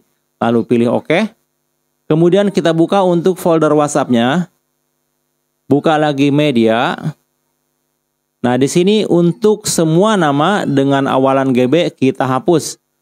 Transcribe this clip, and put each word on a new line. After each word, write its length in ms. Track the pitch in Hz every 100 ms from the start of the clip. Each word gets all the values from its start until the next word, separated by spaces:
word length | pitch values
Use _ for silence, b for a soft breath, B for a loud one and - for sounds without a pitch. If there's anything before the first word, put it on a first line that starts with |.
| _ _ _ -
lalu 240 | 117 120
pilih 320 | - 120 120 117
oke. 400 | - 170 220 - _ _ _ _ _ _ -
Kemudian 400 | 156 175 190 202 185
kita 160 | 170
buka 320 | 165 165 196
untuk 320 | 185 175 170 175
folder 400 | 180 160 151 151
WhatsApp-nya. 720 | 147 147 127 117 120 170 165 _ _ _ _ _ _ _ _ _ _ _ -
Buka 320 | 139 165 151
lagi 320 | 151 139 143
media. 640 | 143 151 117 110 113 147 - 156 - _ _ _ _ _ _ _ _ _ _ _ _
Nah, 160 | 120 127
di 160 | 139
sini 320 | 175 185 214 -
untuk 560 | 170 170 - 214 196 -
semua 480 | - 160 165 214 202
nama 480 | 151 143 165 202
dengan 400 | - 139 139 139 135
awalan 400 | 131 135 135 135
G 160 | 123 127
B 240 | 160 151
kita 320 | - 131 131
hapus. 560 | 131 131 - 160 - - _ _